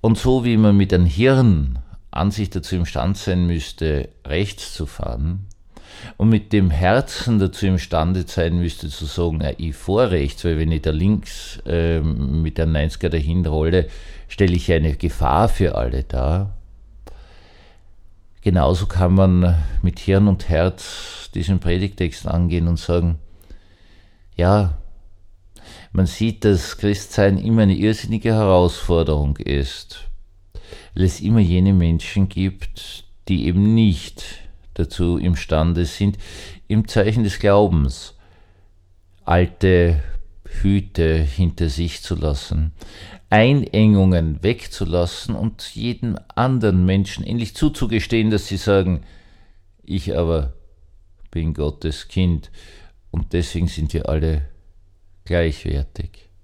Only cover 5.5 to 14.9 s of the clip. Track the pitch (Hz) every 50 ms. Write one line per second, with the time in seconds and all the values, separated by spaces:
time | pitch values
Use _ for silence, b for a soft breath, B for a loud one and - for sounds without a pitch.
5.5 | - _ - B B B B B B B B B B B - 110 113 107 - -
6.5 | - 107 95 92 78 73 92 90 104 127 139 - - - - 123 117 104 98 90
7.5 | - - - 98 92 90 - - - 82 78 85 92 92 85 - - - 85 85
8.5 | 82 87 87 85 - - - 78 71 - - 73 - - 87 85 80 80 73 71
9.5 | 62 - 78 82 71 - - - 95 107 127 117 87 82 71 71 - - - 87
10.5 | 82 78 80 80 82 78 73 80 78 78 87 98 107 98 - - - - - -
11.5 | - - - - - 85 82 85 82 80 73 80 73 57 69 67 69 80 80 78
12.5 | 76 - 82 80 80 76 73 76 - - - 87 78 82 71 76 82 90 90 78
13.5 | 76 78 78 80 87 92 85 B B B B B B B B B - - 101 92
14.5 | 87 87 - - 87 82 73 80